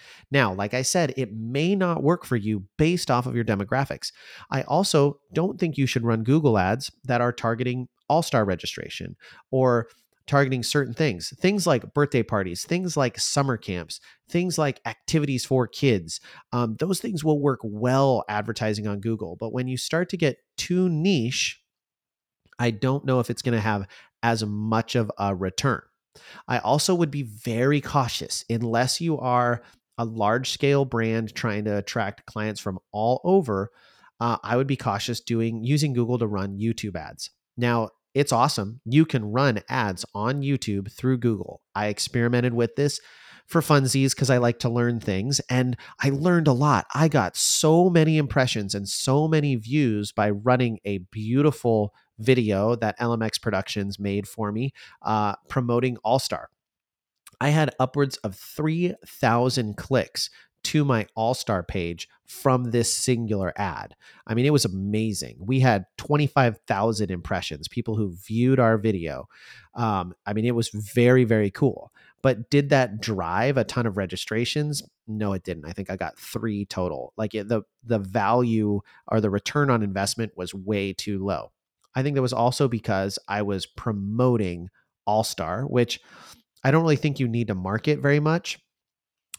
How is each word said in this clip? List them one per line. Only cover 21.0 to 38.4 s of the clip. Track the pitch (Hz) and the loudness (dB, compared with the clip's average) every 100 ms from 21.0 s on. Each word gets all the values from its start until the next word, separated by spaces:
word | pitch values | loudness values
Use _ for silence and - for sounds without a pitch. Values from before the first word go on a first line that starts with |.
| 180 175 113 - - - _ _ _ _ _ _ _ _ _ - | 2 2 0 -2 -4 -6 _ _ _ _ _ _ _ _ _ -4
I | 120 | -2
don't | 107 131 139 | 0 0 0
know | 135 127 | 0 0
if | 117 | 0
it's | 120 | -2
gonna | 131 117 | 0 0
have | 107 104 95 - - _ | 2 0 -4 -12 -20 _
as | 117 113 107 | 0 0 -2
much | 104 107 110 - 123 | -4 0 0 0 -2
of | 107 - | -2 -2
a | 101 | -2
return. | 95 95 - 139 117 - _ _ - - - - | -2 -4 -2 0 -2 -6 _ _ -20 -20 -14 -4
I | 123 | -2
also | 104 143 - | 2 2 2
would | 180 165 | 2 0
be | 139 | -2
very | 123 104 - 113 131 147 | -8 -8 -4 0 2 2
cautious | - 147 123 - - - - | 2 0 0 -2 -6 -8 -4
unless | 113 117 117 131 - | -2 0 2 0 0
you | 170 147 | -2 -2
are | 127 123 120 120 - _ _ - | 0 2 2 0 -6 _ _ -6
a | 117 | -6
large-scale | 110 104 120 131 - 139 139 135 | 0 2 2 0 0 2 2 2
brand | 117 113 113 110 | 0 0 0 -2
trying | - 120 104 107 | -4 -4 -2 -2
to | 104 | -2
attract | 101 123 101 - - | -2 -4 -4 -6 -12
clients | - 107 104 | -6 -6 -6
from | - 92 - | -6 -8 -8
all | 104 110 127 | -2 0 0
over. | - 196 139 98 98 _ _ _ _ - | 2 2 2 -2 -4 _ _ _ _ -4
Uh, | 117 113 | -2 -2
I | - 120 | -2 -2
would | 139 | 0
be | 135 | -2
cautious | - 101 - 117 | -2 -4 -4 -8
doing, | - 117 113 113 | -4 -2 -2 -2
using | 117 147 147 | 0 0 0
Google | 123 117 123 | 0 0 0
to | 113 | -2
run | 101 98 98 | -4 -6 -4
YouTube | 110 110 107 90 | -4 -4 -6 -8
ads. | 73 - - _ _ - | -12 -12 -16 _ _ -2
Now, | 120 117 110 - _ | 0 0 -2 -8 _
it's | 131 143 | -2 2
awesome. | 117 | 2